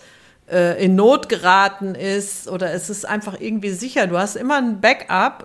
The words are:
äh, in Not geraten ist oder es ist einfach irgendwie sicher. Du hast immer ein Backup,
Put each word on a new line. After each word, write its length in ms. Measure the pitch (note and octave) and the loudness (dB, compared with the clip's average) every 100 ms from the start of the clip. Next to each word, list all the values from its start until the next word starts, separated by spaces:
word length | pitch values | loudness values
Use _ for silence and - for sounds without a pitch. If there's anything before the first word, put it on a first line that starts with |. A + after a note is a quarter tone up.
| - _ _ _ - | -18 _ _ _ -2
äh, 320 | F3+ F3 E3 | 2 2 2
in 140 | F#3 F#3 | 2 6
Not 320 | G#3+ D4 - | 6 4 2
geraten 680 | F#3+ F3 F#3+ G3 G3 G3 | 0 4 6 4 0 -8
ist 540 | E3+ F#3+ G3+ G3+ - - | -6 -4 -4 -4 -10 -8
oder 240 | F#3 F3+ | -6 -4
es 180 | F3 - | -4 -8
ist 160 | G#3 - | -10 -6
einfach 320 | G#3 G#3 F#3 | -6 -6 -8
irgendwie 340 | A3 A3 G3+ | -6 -6 -4
sicher. 360 | F3+ B3+ - D4 | -6 -4 -2 0
Du 100 | F3 | 0
hast 200 | G3+ - | -2 -4
immer 180 | B3+ C#4+ | -2 0
ein 200 | B3 G3+ | 0 2
Backup, 640 | G#3+ C4+ - F#3 G#3+ - | 2 2 0 0 0 -2